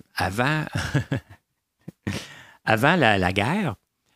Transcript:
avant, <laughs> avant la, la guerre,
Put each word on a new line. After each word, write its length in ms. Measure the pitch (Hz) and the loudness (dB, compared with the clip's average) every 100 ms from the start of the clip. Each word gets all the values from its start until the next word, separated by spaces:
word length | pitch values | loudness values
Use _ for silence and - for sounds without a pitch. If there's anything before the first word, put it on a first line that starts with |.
| - | -12
avant, 500 | - 90 98 127 156 151 - - 147 - 123 - - _ _ | -6 -4 -2 -2 -2 -4 -6 -2 -2 -2 -6 -8 -20 _ _
<laughs> 1080 | _ _ - - - 101 - - - - | _ _ -20 -12 -10 -8 -12 -20 -20 -8
avant 320 | - 110 135 180 | 0 2 4 4
la, 220 | 120 101 | 4 4
la 140 | 90 | 2
guerre, 420 | 98 104 190 185 98 _ _ _ | 2 0 0 -2 -6 _ _ _